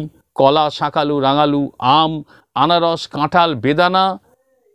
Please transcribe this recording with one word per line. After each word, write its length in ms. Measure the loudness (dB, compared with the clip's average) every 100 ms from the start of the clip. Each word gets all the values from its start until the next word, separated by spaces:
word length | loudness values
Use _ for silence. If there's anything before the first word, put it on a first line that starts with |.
| -6 _ _ 0
কলা, 300 | 2 2 0
শাঁকালু, 460 | -2 -4 -2 -2 0
রাঙালু, 440 | 0 2 0 0 -4 -4
আম, 320 | 2 2 2 -4 -12 -20 _ -2
আনারস, 460 | 0 2 0 -4 -6
কাঁঠাল, 420 | -6 -2 0 0 0
বেদানা, 500 | -2 0 2 2 0 -4 _ _ _ _ _